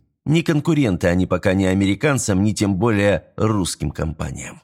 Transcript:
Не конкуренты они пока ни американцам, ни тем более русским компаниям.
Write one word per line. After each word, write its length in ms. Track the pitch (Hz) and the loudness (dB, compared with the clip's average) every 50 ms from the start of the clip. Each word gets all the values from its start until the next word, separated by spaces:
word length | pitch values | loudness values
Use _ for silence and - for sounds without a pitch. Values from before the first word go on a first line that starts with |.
| _ _ _ _ - | _ _ _ _ -4
Не 180 | 135 151 170 165 | 0 0 2 2
конкуренты 640 | - 165 147 143 - 165 147 143 110 90 85 - 90 | 2 0 0 0 0 2 2 2 2 0 0 0 2
они 180 | 87 92 90 | 2 2 2
пока 280 | 87 92 90 - 101 92 | 0 0 0 0 0 2
ни 100 | 95 98 | 2 2
американцам, 800 | 92 92 98 98 95 101 - - 151 139 123 - - 101 92 101 | 2 2 2 2 0 0 0 0 0 0 0 0 0 0 2 0
ни 100 | 107 95 | 0 0
тем 220 | - 107 98 101 | 0 0 0 0
более 500 | 87 104 120 110 101 101 101 98 78 - - _ | 0 0 0 2 2 2 2 0 0 -2 -8 _
русским 560 | - 101 110 110 101 90 78 - - 76 73 | -2 -2 0 0 0 -2 -4 -6 -6 -6 -6
компаниям. 720 | 71 - 78 80 78 - 80 73 69 - - - - - | -6 -6 -6 -6 -6 -8 -8 -10 -10 -12 -14 -16 -18 -20